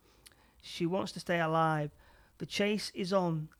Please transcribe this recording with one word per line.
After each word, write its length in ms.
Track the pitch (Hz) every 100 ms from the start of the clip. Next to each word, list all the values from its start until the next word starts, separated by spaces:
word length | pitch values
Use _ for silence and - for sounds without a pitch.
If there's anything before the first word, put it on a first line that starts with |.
| _ _ - - _ _
She 260 | - - 170
wants 260 | 190 202
to 80 | 175
stay 200 | - 170
alive. 500 | 160 160 160 151 147 - - - - -
The 80 | 160
chase 440 | - 208 208 -
is 180 | - 180
on 360 | 196 175 160 156